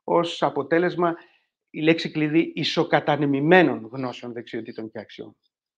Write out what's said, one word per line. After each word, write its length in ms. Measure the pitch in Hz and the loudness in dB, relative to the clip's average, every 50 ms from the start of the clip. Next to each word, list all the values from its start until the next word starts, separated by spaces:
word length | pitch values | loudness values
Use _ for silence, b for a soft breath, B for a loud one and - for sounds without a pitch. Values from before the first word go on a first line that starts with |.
| _ | _
ως 380 | - 170 170 170 170 - - | 0 2 2 2 0 -2 -2
αποτέλεσμα, 720 | 165 143 143 143 135 139 165 170 180 175 151 156 175 170 165 B B B B B B B _ _ _ _ | -2 -2 0 -4 -2 0 0 0 0 0 0 0 -2 -2 -2 B B B B B B B _ _ _ _
η 100 | - - | -8 0
λέξη 300 | 156 160 165 165 - 160 | 2 2 2 2 0 -4
κλειδί, 420 | - 156 151 151 151 165 170 170 - | -2 -2 0 2 2 2 2 2 -2
ισοκατανεμημένων 1300 | 175 143 - - 175 160 - - 147 - - 147 139 151 143 139 135 143 156 180 185 170 139 120 113 110 110 | -4 -4 -2 0 0 2 2 2 2 2 2 0 2 0 0 0 0 4 6 6 6 6 4 2 -2 -8 -10
γνώσεων, 400 | 123 135 131 123 120 - - 120 | -10 -8 -8 -8 -10 -10 -14 -12
δεξιοτήτων 580 | 117 120 110 - - 117 110 120 110 - 110 110 | -12 -12 -12 -10 -10 -10 -10 -10 -12 -12 -12 -12
και 80 | - 110 | -12 -14
αξιών. 380 | 98 - - - 110 107 - _ _ _ _ _ _ _ _ | -16 -14 -16 -18 -18 -18 -20 _ _ _ _ _ _ _ _